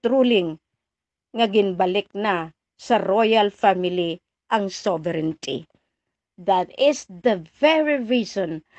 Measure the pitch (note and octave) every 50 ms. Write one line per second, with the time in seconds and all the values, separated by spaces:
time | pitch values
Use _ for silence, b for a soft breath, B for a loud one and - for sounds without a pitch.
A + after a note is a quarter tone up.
0 | - A#3 C4 C4+ B3 B3 A#3 F#3+ F3 D#3+ D#3 - _ _ _ _ _ _ _ _
1 | _ _ _ _ _ _ - A3+ A#3 G3+ G3 G#3+ G3+ G3 F3+ F3 F#3+ F3+ F#3 G#3
2 | - - - G3 G#3+ G#3 F#3 E3+ D#3+ D#3+ - _ _ _ _ _ - - A#3 G3+
3 | - F#3 G3 A3 A3+ A3 A3 A3 G#3 G3+ - _ - G3+ F#3 F3+ F3+ F3 F3+ F3+
4 | E3+ E3 E3 - _ _ _ _ _ - A3+ G#3+ G3+ F#3+ - - - G#3 E3+ D#3+
5 | D#3 F3 D#3+ D#3+ D#3 D#3+ D#3 - - C#3+ C#3 - D#3+ - _ _ _ _ _ _
6 | _ _ _ _ _ _ _ - F3 G3 F#3+ F#3 F3 - - - C4+ D4 C#4+ -
7 | - - F3+ F3 - B3 G3+ F3 D#3+ - _ _ C#4+ D#4 D#4+ D#4 D4+ D4+ D4 C4+
8 | A#3 G#3+ B3+ A#3+ G3+ - - G3 F#3 D#3 D#3+ D#3 b b b